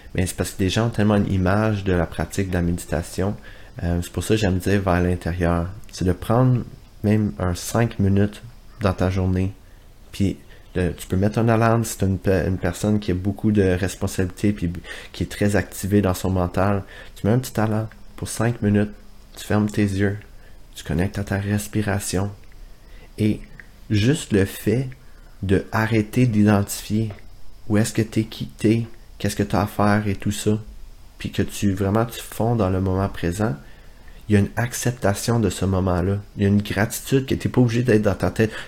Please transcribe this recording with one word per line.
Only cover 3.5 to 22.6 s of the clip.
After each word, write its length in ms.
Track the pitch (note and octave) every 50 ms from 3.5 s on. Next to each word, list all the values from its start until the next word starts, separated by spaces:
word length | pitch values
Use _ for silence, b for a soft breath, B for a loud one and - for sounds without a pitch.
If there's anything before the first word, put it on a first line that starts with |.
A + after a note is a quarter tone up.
| B B B B B - F#2
Euh, 160 | E2+ F2 F2 F2
c'est 80 | -
pour 120 | - - F2+
ça 100 | - A2
que 60 | A2
j'aime 160 | G#2+ F#2+ F#2 F#2
dire 240 | - F#2+ G2 G#2
vers 200 | F#2 F#2+ F2 F2+
l'intérieur. 640 | F2+ F2+ F2+ E2+ - E2 E2+ F2+ F2 E2 E2+ E2+ E2+ E2+ G2 - - - -
C'est 100 | - E2+
de 80 | F2+
prendre 500 | F2 - - - A2 A#2+ C3 B2+ B2 A#2+ - - - - - - - - -
même 280 | G#2 G#2+ G#2+ G#2+ G2+ - -
un 160 | F#2 F2+ F2
cinq 440 | - - - - A2+ A#2+ A#2 - -
minutes 420 | G2 G2 G2 G2 G2+ G#2 - - - - - - - - - -
dans 120 | - F#2+ F#2
ta 160 | - F#2 F#2
journée. 440 | F#2 G2 F#2 F#2 F#2 F#2 F#2 G2 - b b b b b b b b - - -
Puis, 260 | - - G2+ F#2 - - B B B B B B -
le, 160 | F2+ F2+ E2+ D2+
tu 140 | - - -
peux 80 | F#2
mettre 220 | F#2 G#2 G#2+ G#2+ A#2+
une 120 | A2 A#2
alarme 360 | A2+ A2 A#2 A2+ A2+ A#2 A2+
si 120 | A2 - -
t'es 80 | G2
une 120 | F#2+ F#2+ F2+
pe-, 280 | - G2+ F#2+ F2+ D#2+ E2+
une 100 | F#2+ F2+
personne 420 | - F2+ E2+ - - G#2 G#2+ G#2
qui 120 | - -
a 40 | F2
beaucoup 360 | F2+ F#2 G2+ G2+ - - A2
de 100 | G#2 G#2 F#2+
responsabilités 880 | F#2+ F2+ F2+ F#2+ F2+ - - G2+ G2 - - F#2+ F#2 - - - G#2
puis 200 | G#2 - F2+ E2+ F2 E2+ B B B B B B -
qui 100 | - E2+
est 40 | -
très 240 | - - G#2 G#2 G2+
activée 460 | F#2+ F2+ - - - - F#2 G2+ G#2
dans 120 | G2 F#2+ F2+
son 160 | - - F#2+
mental. 520 | F#2+ F#2 F2+ F2 - F#2+ F#2 G2+ G2+ G2 G2+ B B B B B B
Tu 120 | - - G2+
mets 60 | A2+
un 60 | C3
petit 180 | B2+ - - -
alarme 280 | G#2+ G#2+ G#2+ G#2+ A2+ G#2+ - - - - - -
pour 100 | - -
cinq 340 | - - A2 A#2 A#2+ -
minutes. 300 | G#2 G#2 G#2 G2+ G#2+ G#2 - - - - - - - - - -
Tu 80 | -
fermes 240 | - G#2 G#2+ G#2+ G#2
tes 140 | - - G#2
yeux. 340 | G2+ G2 F#2+ G2+ G2 G2+ G#2 - - b b b b b b - - -
Tu 80 | - -
connectes 340 | - D2+ D#2 F2+ G#2 - G2+
à 60 | G2+
ta 140 | - G2 G2
respiration. 920 | G2+ G2+ G#2 G#2 G#2 - - A2 G#2 G2+ G2 G2+ - - - F2+ G2 G2+ G#2 - - - - -